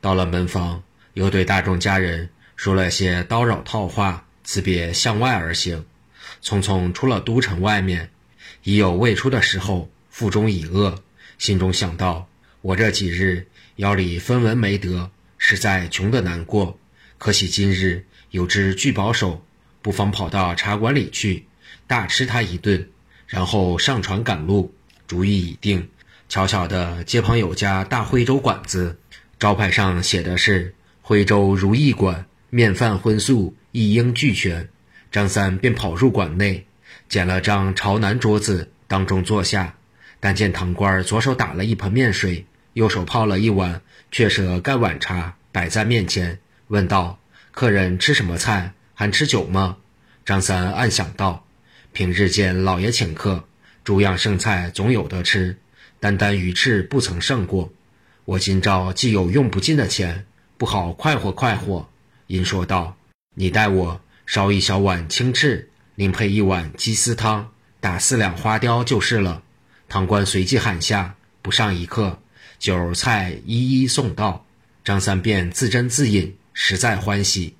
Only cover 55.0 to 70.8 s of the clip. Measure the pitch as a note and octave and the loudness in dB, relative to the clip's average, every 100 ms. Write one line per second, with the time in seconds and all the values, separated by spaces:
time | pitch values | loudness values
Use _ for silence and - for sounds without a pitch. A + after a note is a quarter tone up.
55 | D2 F#2 E2+ G2+ F2+ F2+ _ _ - _ | -2 -4 0 0 0 -4 _ _ -20 _
56 | G#2 G2 G#2 G2+ F2+ F2 C3+ G#2+ F2 C#3 | -2 0 2 0 0 0 2 2 2 -2
57 | A2+ F2 - C3 F#2 F#2+ E2+ - _ _ | -2 -4 -2 -2 0 -2 -4 -10 _ _
58 | _ _ - F#2+ G2 F#2+ G2 F#2+ F#2 F#2 | _ _ -6 -2 0 0 2 0 0 -2
59 | B2+ G#2 F2+ A2 B2+ F#2+ F#2 D3+ A#2 - | 0 2 2 2 2 0 0 2 0 -2
60 | F2+ F2 G2 _ _ _ A2 G#2 F2 F2 | -2 -4 -10 _ _ _ -2 -2 -2 -2
61 | D#3 C#3 G2 F2+ B2 A2+ - F2+ - _ | -2 0 -2 -2 -2 -2 -2 -6 -6 _
62 | _ _ _ F#2 F2+ G2 E2+ F#2 E2+ F#2 | _ _ _ -2 -2 -2 -2 -2 -2 -10
63 | _ _ _ - F#2 G#2+ G#2+ F#2+ F2+ F2 | _ _ _ -4 0 2 2 2 0 -6
64 | _ _ - - G2 G2+ - G2 G2 F2 | _ _ -6 0 2 2 2 2 2 0
65 | E2 - B2 B2+ D3 G#2+ - _ _ - | -4 -2 0 2 0 0 -6 _ _ -2
66 | G2 F#2 G#2+ G2+ G2 F#2 D#2+ C2 - G#2+ | -2 0 0 2 2 0 -4 -6 -4 0
67 | G2+ A2+ A2+ G#2+ G#2+ _ _ _ G2 F2+ | 0 0 0 -2 -4 _ _ _ -4 -2
68 | - B2 G2+ F2 A2+ A2 A#2+ A#2+ A#2+ A#2+ | 0 2 0 0 -2 0 2 0 2 0
69 | - A#2 F#2+ E2 - _ _ _ _ F#2+ | 2 2 0 -2 -12 _ _ _ _ -2
70 | F#2 G#2 G2 G2 F#2 B2+ A2 F2 | 0 2 2 0 0 0 0 -2